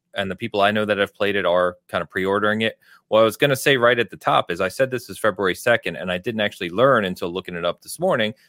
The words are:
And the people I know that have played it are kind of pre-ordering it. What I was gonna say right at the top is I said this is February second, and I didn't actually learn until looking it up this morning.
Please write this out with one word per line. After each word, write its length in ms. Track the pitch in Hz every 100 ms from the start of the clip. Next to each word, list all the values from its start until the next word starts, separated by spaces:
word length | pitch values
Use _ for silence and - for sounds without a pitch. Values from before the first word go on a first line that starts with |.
| _
And 180 | 101 98
the 60 | 92
people 240 | 113 104
I 100 | 101
know 140 | 107 107
that 120 | 98
have 140 | 98
played 220 | - 101 101
it 100 | 87
are 300 | 90 90 90 _
kind 120 | 92
of 80 | 85
pre-ordering 520 | 95 95 101 104 107
it. 180 | 113 - _ - _
What 100 | 110
I 40 |
was 120 | 110 -
gonna 200 | 143 131
say 180 | 151 139
right 240 | 117 120
at 100 | 110
the 60 | -
top 320 | - 147 -
is 100 | 87
I 80 | 95
said 200 | - 131
this 180 | 123 -
is 100 | 92
February 360 | 107 98 95 90
second, 420 | 120 117 92 78
and 140 | 90
I 60 | 90
didn't 220 | 123 110
actually 280 | 104 - 90
learn 340 | 90 135 123
until 260 | 95 90 92
looking 220 | 90 92 87
it 100 | 87
up 160 | 85
this 180 | - -
morning. 340 | 185 139 107 -